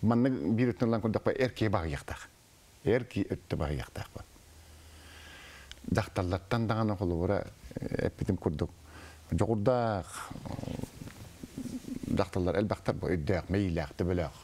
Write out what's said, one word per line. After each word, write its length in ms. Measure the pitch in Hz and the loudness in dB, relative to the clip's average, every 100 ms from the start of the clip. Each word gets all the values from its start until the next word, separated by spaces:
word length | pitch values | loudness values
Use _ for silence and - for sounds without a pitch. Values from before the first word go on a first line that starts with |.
манны 280 | 107 117 127 | 6 6 6
бир 440 | 131 76 110 123 | 2 2 4 4
өттен 160 | 113 117 | 4 2
ылан 120 | 113 | 2
көрдөк 220 | 113 104 | 2 2
ба 80 | - | 2
эрки 360 | - 123 - 110 | 2 2 2 2
багыяктак. 600 | 101 82 69 - - - - - - - - | 2 0 -4 -6 -12 -12 -20 -20 -20 -20 -4
Эрки 440 | - 117 120 - 98 | 2 2 2 -2 -2
өттө 260 | 92 - 73 | -2 -4 -2
багыяктак 520 | 73 71 - - - - | 0 -2 -4 -8 -10 -12
ба. 80 | - - - - - - - - - - - - - - - - - | -14 -18 -20 -20 -20 -20 -20 -20 -20 -18 -18 -18 -18 -18 -18 -12 0
Жакталлаттан 760 | - 104 - 92 90 - 117 113 | 2 2 0 0 0 0 0 2
даганы 280 | 110 110 104 | 2 2 2
холора, 480 | 95 85 92 98 - - - - | 0 2 2 2 0 -10 -12 -8
э, 320 | - - - | -6 0 -2
эпитим 300 | - - 98 | -2 0 2
көрдөк. 320 | - 73 85 - - - - - - | 2 0 -4 -6 -20 -18 -18 -18 -2
Жогурдак, 760 | 85 98 113 104 123 117 104 82 - - - - | 2 4 4 4 4 2 0 -2 -10 -10 -10 -8
э, 1700 | - - - - - - - - - - - 247 247 - - - - | -8 -6 -6 -8 -10 -14 -14 -16 -14 -14 -10 -8 -8 -8 -8 -2 0
жакталлар 400 | 98 - 90 85 | 0 0 0 2
элбактар 380 | 107 98 - - | 0 -2 -2 -2
бу, 120 | 73 | 0
өйдөк, 420 | 87 73 92 - | 0 2 0 2
мейлак, 440 | 92 98 82 76 - | 0 2 0 -2 -2
төбөлөк. 340 | 87 90 78 - | 0 2 -2 -6